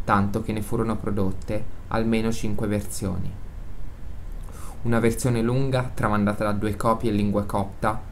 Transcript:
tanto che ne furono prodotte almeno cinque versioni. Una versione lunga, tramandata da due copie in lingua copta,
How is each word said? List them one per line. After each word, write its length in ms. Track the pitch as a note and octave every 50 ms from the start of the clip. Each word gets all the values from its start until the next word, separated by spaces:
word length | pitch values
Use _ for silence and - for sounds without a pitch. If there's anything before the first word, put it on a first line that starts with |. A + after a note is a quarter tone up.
| -
tanto 380 | - G#2+ G2+ G2+ G2+ G2+ A2+
che 100 | A2+ -
ne 120 | G#2+ G#2 G2+
furono 320 | - B2 A2 A2+ A2+ A2
prodotte 680 | G2+ - A2+ G#2 G#2 G2 F#2+ F#2+ - - - A2 G#2 - - - - - -
almeno 420 | A2+ A2+ A2+ A2+ A2+ A2+ A2+ A2+
cinque 340 | A2 - - G#2+ G2+ G2+ A2
versioni. 800 | G#2 G#2 G#2 G2+ - - - G#2+ F#2+ F2+ F2+ E2+ D2+ - - - - - - - - - - - - - - - - - - - - - - - - - - - - - -
Una 200 | - A#2+ A#2 A#2
versione 420 | A#2 A#2 A2+ - - C3 A#2+ A#2
lunga, 500 | A2+ A#2 B2 C3 C3+ C3 B2+ B2+ B2+ - -
tramandata 520 | - B2 G#2+ G#2 G#2 G2+ G#2 G#2 - A2
da 60 | G#2 G#2
due 220 | G2+ G#2 G#2+ G2+ -
copie 320 | - A#2 A2+ A2+ - A#2
in 80 | G#2 G2+
lingua 260 | G#2 G#2 G2+ G2+ G2+
copta, 560 | - - G#2 G2 G2+ - - - G#2+ A2 - - -